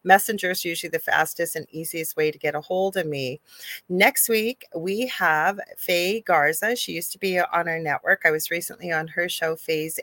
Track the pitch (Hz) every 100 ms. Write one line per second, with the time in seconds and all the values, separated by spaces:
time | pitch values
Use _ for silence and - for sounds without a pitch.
0 | 185 196 - 208 180 185 175 165 165 160
1 | - 151 156 - 170 165 143 160 165 170
2 | 160 - 156 151 151 147 - 185 190 190
3 | 160 143 127 151 _ - - - - 180
4 | 185 - - 220 220 262 - 170 180 202
5 | 254 - 175 156 170 202 - - - 175
6 | 180 220 208 165 147 160 214 240 - 165
7 | - - 190 180 - 170 170 165 160 139
8 | - 190 165 156 - 170 - - 175 160
9 | 160 175 180 - 165 160 - 156 160 -